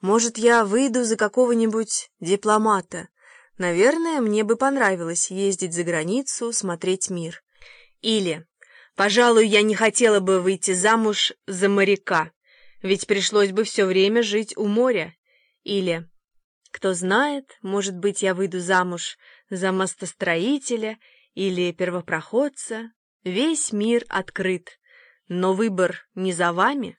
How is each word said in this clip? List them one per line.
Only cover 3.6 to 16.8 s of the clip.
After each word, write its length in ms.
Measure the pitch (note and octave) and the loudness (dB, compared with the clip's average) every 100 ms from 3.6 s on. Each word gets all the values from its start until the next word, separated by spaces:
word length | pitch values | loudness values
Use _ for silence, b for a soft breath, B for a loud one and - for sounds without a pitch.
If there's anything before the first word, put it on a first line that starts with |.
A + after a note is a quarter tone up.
| F3+ E3+ A3+ D#4+ E4 D#4 | -2 4 4 4 0 0
мне 240 | A3+ G#3 | 0 0
бы 120 | G#3 A#3 | 0 2
понравилось 760 | C4+ C#4 A3 F#3+ E3 E3+ - | 0 2 2 0 -4 -4 -4
ездить 440 | F#3 G3 F#3+ F#3 | -2 -2 -2 -6
за 100 | E3+ | -4
границу, 680 | E3+ E3 D#3+ A3+ C4+ - A#3 | -2 -2 -2 -4 -4 -6 -4
смотреть 560 | A3+ G3 E3+ F#3 F#3+ - | -4 -6 -6 -2 -2 -4
мир. 340 | F3+ E3 E3+ _ b b b b b | -6 -10 -12 _ b b b b b
Или, 460 | A3 A3 F#3 D#3 E3 _ b b b - | -2 0 0 -4 -10 _ b b b -2
пожалуй, 500 | G3 G3+ A#3+ A3+ A3 | 0 4 4 6 6
я 160 | G#3 | 4
не 120 | G#3+ | 4
хотела 460 | G3 A3 G#3+ A#3 G#3 | 2 2 4 4 4
бы 200 | F#3 F#3+ | 4 2
выйти 340 | F3+ F#3+ G3+ | 2 -2 -2
замуж 580 | F#3 F#3+ A3+ A3 G#3 - - - | 0 2 2 2 0 -2 -4 -12
за 220 | F#3+ G3 | -2 2
моряка, 600 | G3+ G3 G3 - F3+ D#3+ _ b b b b | 2 2 2 0 -2 -2 _ b b b b
ведь 280 | F#3+ G3 - | -2 -2 0
пришлось 420 | G3+ F#3+ G#3 G3+ | -2 0 2 2
бы 140 | F#3+ | 0
все 220 | A3 - G3 | -2 0 2
время 360 | F#3 F#3+ A3+ | 4 2 2
жить 340 | A3+ G#3 A3 - | 0 -2 -4 -4
у 100 | G#3 | -2
моря. 500 | G#3 B3+ A3 D#3+ - _ _ _ _ | 2 2 0 -4 -12 _ _ _ _
Или, 440 | - G3+ F#3 E3 E3+ _ _ _ _ _ _ | -6 -2 -2 -4 -6 _ _ _ _ _ _
кто 240 | - | -6